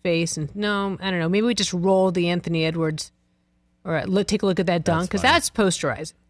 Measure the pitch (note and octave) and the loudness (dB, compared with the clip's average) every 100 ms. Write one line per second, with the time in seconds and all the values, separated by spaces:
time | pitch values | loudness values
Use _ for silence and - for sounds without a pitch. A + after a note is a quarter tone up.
0 | F#3 E3 E3 - D3 G3+ G#3 G3+ G3 F#3 | 0 0 0 -4 -6 -4 -2 -2 -2 -4
1 | F#3+ F3+ E3 G3 A#3 A3 G3 F3+ F#3 F#3+ | -4 -2 0 2 2 0 -2 0 2 4
2 | F#3 F3 E3+ F3 E3+ E3 D#3+ E3 D#3+ D#3 | 4 2 0 0 -2 -2 0 0 -2 -4
3 | - _ _ _ _ _ _ _ F3+ D#3 | -8 _ _ _ _ _ _ _ -4 -4
4 | - F#3+ G3+ G#3 G3 F3+ F3+ F3 E3+ E3 | 0 0 0 0 0 0 2 0 2 0
5 | F#3 G3+ B3+ E4 - - G3 - C#3+ A2 | 0 0 2 2 2 0 0 0 -2 -6
6 | D#3+ - | -10 -16